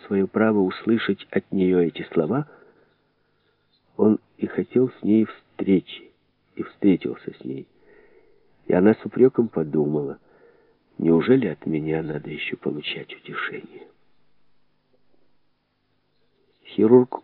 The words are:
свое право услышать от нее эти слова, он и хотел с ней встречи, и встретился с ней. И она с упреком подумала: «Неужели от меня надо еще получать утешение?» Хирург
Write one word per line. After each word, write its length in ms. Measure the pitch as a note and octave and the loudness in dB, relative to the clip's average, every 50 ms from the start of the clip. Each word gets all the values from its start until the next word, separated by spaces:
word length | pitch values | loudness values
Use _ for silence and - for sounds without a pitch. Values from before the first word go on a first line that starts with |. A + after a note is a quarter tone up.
| - | -6
свое 220 | - G2+ G2 F#2+ F#2 | -4 -2 -2 -2 -2
право 320 | - G#2+ A2 A2 G#2+ G#2 | 0 0 0 2 2 2
услышать 640 | F#2+ F#2 - - - G#2+ A#2 A2 - - G2+ - - - | 0 0 -2 -4 -4 -2 -2 -2 -2 -4 -4 -6 -8 -6
от 200 | - G2 - _ | -4 -4 -4 _
нее 300 | - G2 F#2 F2+ F#2 F2+ | -2 0 2 2 2 2
эти 260 | F2 E2 - - E2 - - | 2 0 -2 -6 -12 -4 -2
слова, 340 | F2 D#2 D2 A#2 C#3 D3+ - - - _ _ _ _ _ _ _ _ _ _ _ _ _ _ _ _ _ _ _ _ _ _ _ _ _ _ _ | -2 -2 0 -2 -4 -4 -6 -12 -20 _ _ _ _ _ _ _ _ _ _ _ _ _ _ _ _ _ _ _ _ _ _ _ _ _ _ _
он 240 | - G2+ G#2+ G#2+ - - _ _ | 0 2 2 2 2 -2 _ _
и 100 | - - | -8 -8
хотел 440 | - - - F#2+ - - A#2+ C3 B2 | -6 -4 -6 -6 -2 0 0 0 0
с 120 | - - - | -2 -6 -2
ней 220 | F#2+ G#2 A2 G#2+ | 0 2 2 2
встречи, 840 | - - - _ _ _ - F#2+ F#2+ F#2+ F2+ - - - - - - _ _ _ _ _ _ _ _ _ | 0 -4 -12 _ _ _ -6 0 0 0 0 0 -4 -12 -20 -20 -20 _ _ _ _ _ _ _ _ _
и 80 | - - | -14 -14
встретился 680 | - - _ - G2 F#2 - - - - - - - - - | -14 -8 _ 2 2 2 2 0 -6 -8 -10 -12 -16 -16 -14
с 40 | - | -14
ней. 220 | - C3+ C3+ C3 - _ _ _ _ _ _ _ _ _ _ _ _ _ _ _ _ _ _ _ | -12 -12 -12 -14 -18 _ _ _ _ _ _ _ _ _ _ _ _ _ _ _ _ _ _ _
И 60 | - F2+ | 0 2
она 220 | F2 F#2 G#2+ A2 | 4 4 4 4
с 100 | - - | 2 -2
упреком 440 | A2 - - A#2+ C3 - - A#2 A2+ | -6 2 4 4 4 4 2 0 0
подумала: 720 | - E2 D#2+ D2+ C#2+ D#2 D2 D2 D2+ D2+ C#2+ C#2 C#2 - _ _ _ _ _ _ _ _ _ _ _ _ _ _ _ - | -2 -4 -4 -2 0 0 0 0 0 -2 -4 -6 -8 -12 _ _ _ _ _ _ _ _ _ _ _ _ _ _ _ -2
«Неужели 480 | - E2 E2 E2 - G#2 B2+ C3+ A#2+ | 2 2 4 4 4 4 2 2 2
от 200 | F2+ D2+ - - | 0 -6 -6 -6
меня 360 | - D#2+ D2+ D2+ D#2+ D#2 D#2+ D#2 | -6 -6 -4 -4 -4 -4 -4 -4
надо 280 | D2+ D2+ D2 D2 D2 | -6 -8 -10 -10 -10
еще 260 | D2+ D2+ - - - | -12 -12 -10 -10 -10
получать 580 | - - C#2+ C#2 D2 - - - D#2 C#2 - - | -8 -8 -8 -8 -8 -8 -10 -12 -12 -14 -16 -18
утешение?» 720 | - - - - - - - - - - - - - - - _ _ _ _ _ _ _ _ _ _ _ _ _ _ _ _ _ _ _ _ _ _ _ _ _ _ _ _ _ _ _ _ _ _ _ _ _ _ _ _ _ _ _ _ _ _ _ _ _ _ _ _ _ _ _ | -20 -18 -14 -12 -10 -10 -10 -10 -14 -16 -18 -20 -20 -20 -20 _ _ _ _ _ _ _ _ _ _ _ _ _ _ _ _ _ _ _ _ _ _ _ _ _ _ _ _ _ _ _ _ _ _ _ _ _ _ _ _ _ _ _ _ _ _ _ _ _ _ _ _ _ _ _
Хирург 560 | - - - G2+ A2 B2 B2+ B2+ - - - | -10 -2 0 4 6 6 6 6 4 -2 -10